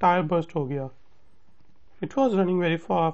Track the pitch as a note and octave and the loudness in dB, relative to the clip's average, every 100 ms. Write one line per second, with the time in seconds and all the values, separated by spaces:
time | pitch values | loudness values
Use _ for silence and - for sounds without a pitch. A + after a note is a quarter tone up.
0 | F3 F3+ D#3 E3+ E3 D#3+ C3+ C#3+ C3+ - | 2 4 2 0 -2 -4 -4 -4 -8 -12
1 | - - - - - - - - - - | -20 -20 -20 -20 -20 -20 -20 -20 -18 -10
2 | - - C4+ G3 F#3 F3+ F3 E3 - F#3 | -4 2 2 4 2 2 2 0 0 0
3 | E3 | 0